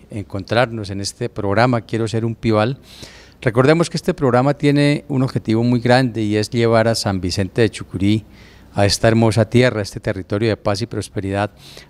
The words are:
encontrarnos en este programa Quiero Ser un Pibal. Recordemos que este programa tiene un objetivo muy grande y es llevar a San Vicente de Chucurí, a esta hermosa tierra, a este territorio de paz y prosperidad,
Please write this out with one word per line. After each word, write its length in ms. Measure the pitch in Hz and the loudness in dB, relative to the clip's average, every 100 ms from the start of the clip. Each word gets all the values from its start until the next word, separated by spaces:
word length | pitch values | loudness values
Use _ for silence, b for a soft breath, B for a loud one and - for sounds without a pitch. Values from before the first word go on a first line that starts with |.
| - | -16
encontrarnos 800 | 113 95 101 90 110 123 117 98 | -14 -10 -10 -4 0 0 -4 -8
en 120 | 98 | -8
este 280 | 98 - 120 | -10 -8 -10
programa 520 | - 98 101 127 117 | -6 -2 2 2 0
Quiero 260 | 110 110 110 | -2 -4 -4
Ser 180 | 113 117 | -2 -4
un 80 | |
Pibal. 460 | 117 113 107 110 139 B B B B B B | -4 0 2 0 -2 B B B B B B
Recordemos 480 | 131 110 135 160 165 | -2 2 4 4 0
que 60 | 160 | -4
este 180 | - 165 | -4 -2
programa 400 | 139 120 135 143 | 0 2 2 0
tiene 500 | 147 143 143 147 - | 2 2 2 0 -2
un 140 | 135 | -2
objetivo 420 | 131 120 - 110 | -2 -2 -2 0
muy 160 | 120 123 | 2 2
grande 440 | 120 123 131 110 | 4 2 2 -2
y 120 | 104 107 | -2 0
es 140 | 107 | -2
llevar 380 | 120 117 113 113 | 0 2 4 2
a 80 | 113 | 0
San 260 | 107 95 | -2 -4
Vicente 400 | 90 95 92 - | -4 -4 -2 0
de 80 | 110 | 0
Chucurí, 560 | - - 92 98 110 - B B B B | -2 -10 -2 0 0 -2 B B B B
a 140 | - 101 | 0 0
esta 200 | - 113 | 2 2
hermosa 400 | 113 113 107 107 | 4 4 2 2
tierra, 340 | 120 127 107 | 2 2 0
a 20 | |
este 160 | 98 - | -6 -8
territorio 500 | 113 95 90 101 113 | -6 -8 -6 -2 -2
de 80 | 98 | -2
paz 240 | 104 101 | -2 -4
y 60 | 110 | -4
prosperidad, 640 | 110 - 104 95 98 104 - B B B | -8 -8 -8 -4 -4 -4 -6 B B B